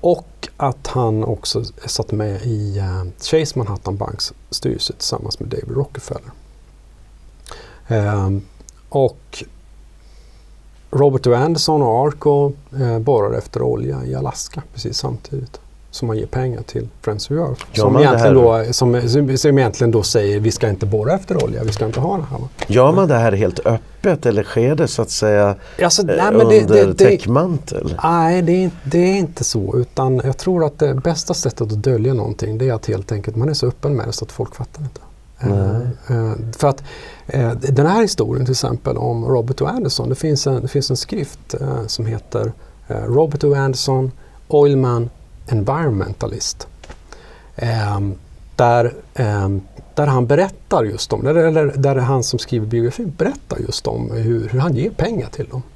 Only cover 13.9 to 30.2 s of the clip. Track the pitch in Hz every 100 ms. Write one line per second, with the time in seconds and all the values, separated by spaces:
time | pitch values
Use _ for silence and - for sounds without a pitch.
13.9 | 67 64 65 67 - - - - 120 117
14.9 | 117 131 120 - 135 123 - - - -
15.9 | - 117 107 107 127 127 117 113 127 117
16.9 | - - 107 - 147 135 123 - - 104
17.9 | 131 143 120 113 135 120 113 113 120 127
18.9 | 120 120 131 143 131 151 139 120 - 120
19.9 | 113 98 117 101 104 110 - 110 95 101
20.9 | 107 110 190 - 180 117 110 113 104 110
21.9 | 120 151 196 147 135 123 - - 101 131
22.9 | 180 185 123 113 98 101 87 - 113 -
23.9 | - 208 156 123 104 - - 120 151 143
24.9 | - 110 - 107 104 101 98 - - 175
25.9 | 160 180 92 208 220 - 214 - 104 95
26.9 | 90 - 101 - 127 180 160 - - -
27.9 | - 160 170 165 180 170 180 185 175 139
28.9 | 170 180 196 165 - - 110 98 123 123
29.9 | - 131 127